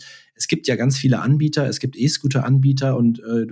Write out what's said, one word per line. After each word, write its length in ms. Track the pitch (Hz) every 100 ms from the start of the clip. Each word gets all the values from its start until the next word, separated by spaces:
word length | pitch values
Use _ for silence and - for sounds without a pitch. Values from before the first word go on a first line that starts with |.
| - - _ -
es 120 | -
gibt 200 | - -
ja 80 | 113
ganz 220 | 131 135
viele 240 | 135 110
Anbieter, 460 | 110 147 151 151 139
es 120 | -
gibt 160 | 131 123
E-Scooter-Anbieter 1000 | 143 - 139 131 123 135 135 135 135 123
und, 220 | 117 117
äh, 280 | 113 117 113